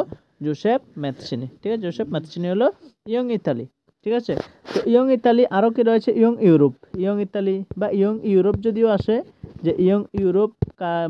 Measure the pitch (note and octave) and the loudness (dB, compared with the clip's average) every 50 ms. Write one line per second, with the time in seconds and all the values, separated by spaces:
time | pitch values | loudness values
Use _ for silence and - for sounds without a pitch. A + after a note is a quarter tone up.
0 | F4+ F3 - - _ _ _ - D3 D3+ D3 - - G#3+ B3 C4+ - _ - D#3 | 0 -2 -8 -20 _ _ _ -8 -6 -6 -4 -2 0 0 0 -2 -4 _ -12 -8
1 | C#3+ C3+ C3 - - - C3+ A#2+ C3 B2 - _ - G#3 A#3 A3+ F#3+ E3+ - - | -8 -8 -8 -10 -10 -10 -8 -8 -8 -10 -12 _ -6 -6 -4 -4 -4 -6 -6 -6
2 | A3 D3 F3 D3 E3 - - F3 F3 F3+ F#3 G#3 B3 F4+ - _ E4 C4+ _ _ | -6 -6 -6 -6 -8 -8 -8 -6 -4 -2 0 0 0 0 -2 _ -12 -20 _ _
3 | - G#3 A3+ B3 B3 A#3+ A3+ F#3+ - E3+ B2+ A#2 B2+ - _ _ _ _ _ _ | -8 -6 -4 -4 -2 -2 -4 -4 -2 -4 -4 -4 -6 -12 _ _ _ _ _ _
4 | - G#3 A#3 A#3+ A#3+ - D3 - - - _ _ - - - - - A#3+ A#3 B3 | -6 -4 -4 -2 -2 -4 -6 -6 -8 -10 _ _ -12 -6 -6 -4 2 2 4 4
5 | C4 C4+ B3+ A#3 - A#3+ A#3 A#3+ B3 - F#3 G3 A3+ A3+ A3+ B3 A3+ A3+ A3+ A3 | 4 2 2 2 4 4 4 4 4 2 2 2 2 2 2 2 2 2 2 2
6 | - A#3+ - A#3 A3+ A#3 A#3+ - A3 F3 D#3+ C#3+ C#3+ C3 C3 - _ _ - F#3 | 2 0 2 4 2 2 2 4 4 6 6 6 6 4 2 -2 _ _ -8 -4
7 | F#3 G3 G#3 G#3 G3+ G3 - G3+ G3 F#3+ F#3+ F#3+ F#3+ - - F#3 G#3 - F#3+ G3 | -2 -2 -2 -2 -4 -4 -4 -4 -2 -2 -2 -4 -6 -8 -6 -4 -4 -2 0 0
8 | G3 G#3 A3 A3 - G#3+ G3 F#3 F3+ G#3 G3+ G3 G#3 A3+ G3+ A3 A3+ A3 G3+ F#3 | 0 0 -2 -2 0 2 4 4 4 2 0 0 -2 -2 0 2 2 2 2 0
9 | - G#3+ A3 C4+ - - _ _ - - - - E3 E3 - - F3+ F#3 G3+ G#3 | 0 0 -2 -2 -4 -8 _ _ -20 -20 -12 -4 -2 -2 0 2 2 4 2 2
10 | G#3 - - G3+ G3 F#3 F3+ G3 G#3+ A3 - _ - - - - F3+ E3+ E3+ E3+ | 0 -4 -4 -2 0 2 2 2 0 0 -2 _ -10 -10 -8 -8 -6 -4 -2 -2
11 | E3+ | -2